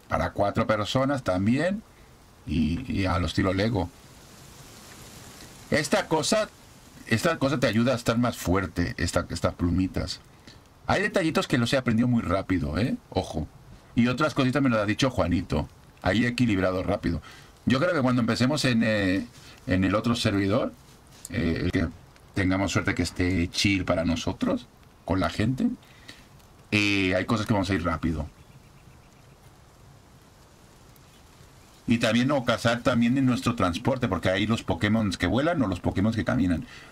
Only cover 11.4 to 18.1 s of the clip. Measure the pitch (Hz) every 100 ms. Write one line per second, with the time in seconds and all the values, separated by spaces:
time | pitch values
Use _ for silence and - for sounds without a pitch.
11.4 | - 139 117 135 127 110 123 117 95 92
12.4 | - 92 71 82 113 80 - 92 92 78
13.4 | 73 - - - - - 120 123 156 -
14.4 | 127 139 135 113 104 107 135 - 85 87
15.4 | 87 76 - - - - - 104 120 120
16.4 | 120 95 92 92 87 98 87 80 - -
17.4 | - - - 127 175 165 127